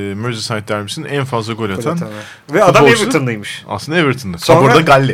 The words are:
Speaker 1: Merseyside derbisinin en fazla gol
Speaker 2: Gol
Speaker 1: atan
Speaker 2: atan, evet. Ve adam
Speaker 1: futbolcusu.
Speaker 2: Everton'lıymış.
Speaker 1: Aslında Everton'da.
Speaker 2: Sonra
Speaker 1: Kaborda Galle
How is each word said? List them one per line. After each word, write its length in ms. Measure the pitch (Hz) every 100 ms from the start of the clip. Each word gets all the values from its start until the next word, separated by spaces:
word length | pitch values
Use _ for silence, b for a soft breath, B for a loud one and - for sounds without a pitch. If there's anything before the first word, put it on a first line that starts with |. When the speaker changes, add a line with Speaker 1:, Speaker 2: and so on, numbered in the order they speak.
| 101 98
Speaker 1:
Merseyside 520 | 120 110 - 107 104
derbisinin 400 | 104 101 165 139
en 180 | 143 135
fazla 280 | 117 110
gol 140 | 110 110
Speaker 2:
Gol 60 |
Speaker 1:
atan 180 | 95 147 170
Speaker 2:
atan, 140 | 110
evet. 400 | 107 - - -
Ve 100 | 160
adam 120 | 190 214
Speaker 1:
futbolcusu. 220 | 143 226
Speaker 2:
Everton'lıymış. 600 | 208 160 127 107 104 - -
Speaker 1:
Aslında 300 | 101 - 175
Everton'da. 400 | 143 131 95 87
Speaker 2:
Sonra 220 | - 165
Speaker 1:
Kaborda 220 | 180 -
Galle 320 | 160 135 131